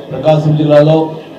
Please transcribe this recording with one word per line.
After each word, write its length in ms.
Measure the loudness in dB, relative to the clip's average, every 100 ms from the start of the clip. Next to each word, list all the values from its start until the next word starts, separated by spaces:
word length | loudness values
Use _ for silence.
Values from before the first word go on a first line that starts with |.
| -14
ప్రకాశం 460 | -4 0 0 0 0
జిల్లాలో 580 | 2 4 4 2 -2 -8 -16